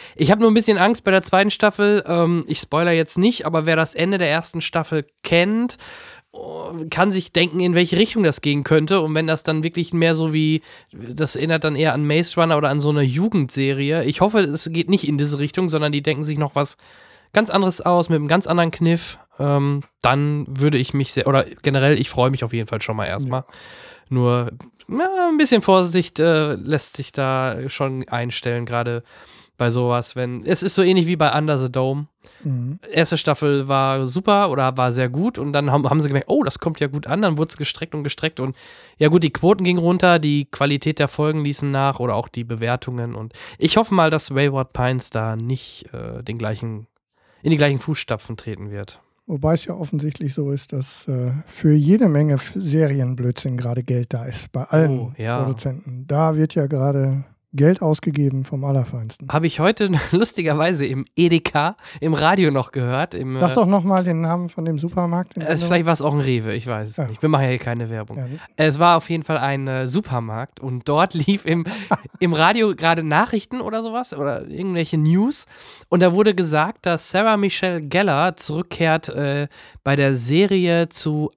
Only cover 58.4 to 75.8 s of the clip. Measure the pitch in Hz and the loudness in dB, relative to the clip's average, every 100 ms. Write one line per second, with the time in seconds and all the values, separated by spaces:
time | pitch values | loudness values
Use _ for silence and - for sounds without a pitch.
58.4 | 131 139 139 135 120 120 110 - 135 151 | -4 -6 0 0 0 -6 -10 -12 -4 0
59.4 | 160 - 175 226 202 160 - 175 226 - | 0 0 0 2 2 0 2 0 0 -2
60.4 | 165 147 165 165 139 131 - - 170 165 | -2 2 0 0 -2 -4 -6 0 2 2
61.4 | - 147 156 208 - - 156 151 156 190 | 0 -2 -2 -4 -16 -6 -2 2 2 4
62.4 | 165 135 123 139 123 131 170 - 131 131 | 2 2 -2 -4 -4 -2 -4 -6 -6 0
63.4 | 175 240 185 202 180 190 180 165 165 175 | 2 4 4 2 2 0 0 -2 -2 -4
64.4 | 175 - 165 151 170 180 175 170 180 - | -6 -8 -6 -4 -4 -4 -2 -4 -6 -8
65.4 | 156 165 170 175 165 160 147 147 135 123 | -4 -2 0 0 2 0 0 0 0 0
66.4 | 110 107 117 110 107 113 127 110 156 151 | -2 -6 -6 -8 -8 -6 -8 -2 0 2
67.4 | 131 127 - 120 113 113 107 110 127 151 | 2 -2 -4 -6 -6 -8 -8 -10 -10 -12
68.4 | - - 156 143 175 165 - 170 156 156 | -14 -2 0 4 4 4 2 -6 -2 -2
69.4 | 135 139 135 131 127 156 214 123 113 110 | -2 -2 -4 -4 -2 -4 -4 -6 -4 -8
70.4 | 131 - 131 127 117 147 185 170 147 196 | -10 -10 -8 -8 -2 2 2 0 0 0
71.4 | 160 170 165 220 196 - - - 180 156 | 0 -2 -2 -8 -4 -4 -4 -2 0 4
72.4 | 165 226 214 170 160 165 160 151 220 220 | 4 4 2 2 2 2 2 2 2 0
73.4 | - 254 214 220 226 233 247 143 143 127 | -4 -8 -6 -6 -6 -8 -8 -6 -4 -4
74.4 | - - 190 175 156 160 156 180 226 294 | -8 -8 -4 -2 0 2 4 4 2 -2
75.4 | - - - - | -10 -20 -20 -18